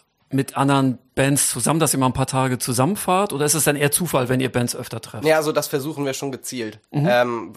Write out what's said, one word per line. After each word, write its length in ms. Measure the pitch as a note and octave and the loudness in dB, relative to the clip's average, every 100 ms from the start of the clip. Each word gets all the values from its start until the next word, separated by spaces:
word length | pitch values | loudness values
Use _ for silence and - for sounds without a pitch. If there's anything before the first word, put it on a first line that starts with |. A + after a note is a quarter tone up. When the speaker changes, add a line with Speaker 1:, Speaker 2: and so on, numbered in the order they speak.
| _ _ _ | _ _ _
Speaker 1:
mit 240 | C3+ C3+ - | -2 -2 0
anderen 400 | C#3 C#3 C3+ A#2+ _ | 2 4 2 0 _
Bands 360 | - C#3 C#3+ - | -2 2 2 0
zusammen, 300 | B2+ C3+ D#3 | 0 0 2
dass 120 | D#3 | 2
ihr 60 | C3+ | 2
mal 60 | C3 | 0
ein 60 | |
paar 120 | B2 C3 | 0 -2
Tage 300 | C3+ C3 B2+ | 0 0 -2
zusammenfahrt? 760 | - A#2+ C3+ G#3 - F#3 G3+ | -2 0 0 0 0 2 0
Oder 120 | C#3 D3 | 0 0
ist 80 | |
es 120 | D#3 D#3 | 2 2
dann 100 | C#3+ | 2
eher 160 | C#3+ | 2
Zufall, 380 | - E3+ C#3+ B2+ | 0 0 0 2
wenn 100 | C3 | 2
ihr 120 | C3 | 0
Bands 240 | B2 A#2+ - | 0 -2 -4
öfter 260 | B2 A2+ | -10 -12
trefft? 240 | - A2+ D3 | -12 -2 2
Speaker 2:
Ja, 100 | D#3 | 2
also 160 | D3+ | 2
das 160 | D3 C#3+ | 0 -2
versuchen 380 | C#3+ C#3 D3 C#3 | -4 -4 -4 -4
wir 80 | |
schon 180 | C3+ C#3 | -4 -6
gezielt. 480 | B2+ - B2+ A2 A2 _ | -8 -10 -8 -8 -10 _
Speaker 1:
Mhm. 140 | - D3 | -2 2
Speaker 2:
Ähm, 440 | B2 B2 A#2 F#2 | 4 2 0 -6